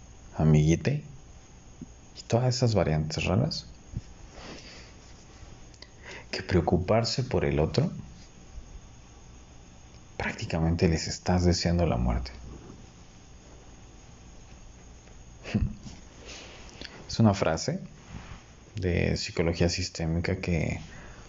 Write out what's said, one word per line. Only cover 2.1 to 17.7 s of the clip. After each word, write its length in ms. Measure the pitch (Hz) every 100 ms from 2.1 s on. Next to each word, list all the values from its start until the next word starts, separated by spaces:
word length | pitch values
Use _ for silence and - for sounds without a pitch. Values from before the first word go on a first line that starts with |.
| -
y 40 |
todas 340 | - 117 127 123
esas 180 | 120
variantes 500 | 104 80 78 76 -
raras, 420 | 82 98 156 - - - - - - - - - - - - - - - - - - - - - - - - - - - -
que 120 | -
preocuparse 800 | - 90 85 90 90 110 117 -
por 220 | 123 90
el 160 | 71 73
otro, 300 | 78 - 165 - - - - - - - - - - - - - - - - - - - - - - -
prácticamente 720 | - - - 85 80 87 90
les 180 | 80 -
estás 360 | - - 90
deseando 420 | 90 87 87 87 80
la 100 | 60
muerte. 360 | 62 57 - - - - - - - - - - - - - - - - - - - - - - - - - - - - - - - - -
<laughs> 280 | 107 - - - - - - - - - - - - - - -
Es 60 | -
una 140 | 110
frase 440 | 98 82 80 -